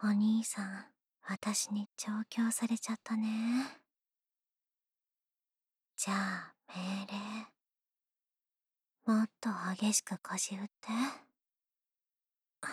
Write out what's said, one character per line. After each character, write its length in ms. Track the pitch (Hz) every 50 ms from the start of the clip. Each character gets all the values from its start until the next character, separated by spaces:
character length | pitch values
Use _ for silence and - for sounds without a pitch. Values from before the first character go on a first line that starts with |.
あ、 60 | 214 208
お 40 |
兄 320 | 208 202 214 220 220 226 226
さ 200 | - - 208 196
ん、 220 | 190 196 196 202 - _ _ _ _ _ _ _ -
私 440 | 196 - - 214 208 - - - 208
に 140 | 208 208 - _ -
調 140 | - 214 214 214 226 -
教 200 | - 233 233 226
さ 140 | 233 - 233 226
れ 120 | 233 -
ち 100 | - -
ゃ 40 | 220
っ 60 | - -
た 120 | - 226
ね。 680 | 220 220 220 220 220 226 233 240 254 269 277 - - _ _ _ _ _ _ _ _ _ _ _ _ _ _ _ _ _ _ _ _ _ _ _ _ _ _ _ _ _ _ _ _ _ _ _ _ _ _ _ _ _ _ _
じ 140 | - - 196
ゃ 40 | 196
あ、 400 | 196 190 190 185 180 175 - - _ _ -
命 400 | - 185 180 190 196 196 196 196 202 202 208 208 214 220 220 - _ _ _ _ _ _ _ _ _ _ _ _ _ _ _ _ _ _ _ _ _ _ _ _ _ _ _ _ _ _ _ 233
令。 60 | 220
も 100 | 220 220
っ 60 | - - _
と 80 | - 226 202 180 175 185 185 -
激 160 | 214 214 214
し 80 | -
く 160 | - - 190 -
腰 360 | - - 190 196 - - 202
振 80 | 190 202
っ 40 | 208
て。 200 | - _ - - 220 233 254 277 - - - _ _ _ _ _ _ _ _ _ _ _ _ _ _ _ _ _ _ _ _ _ _ _ _ _ _ _ - -